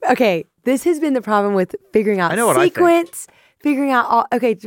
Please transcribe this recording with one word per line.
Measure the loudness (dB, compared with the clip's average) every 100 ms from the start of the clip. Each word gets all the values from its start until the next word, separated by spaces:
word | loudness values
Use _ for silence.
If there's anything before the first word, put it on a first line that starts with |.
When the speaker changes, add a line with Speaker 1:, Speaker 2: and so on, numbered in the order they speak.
| -2
Speaker 1:
okay, | 0 0 0 -6 _
this | -2 0 0
has | -2
been | -2
the | -2
problem | -2 -2 0
with | 0 -2 -6 _
figuring | 0 0 0
out | -2
Speaker 2:
I | 0
know | 0
what | 2
I |
think. | 0 2
Speaker 1:
sequence, | 2 2 0 -10 -20 _ _ _
figuring | -4 -2 0
out | 0 0
all, | 0 0
okay, | -2 -2 -4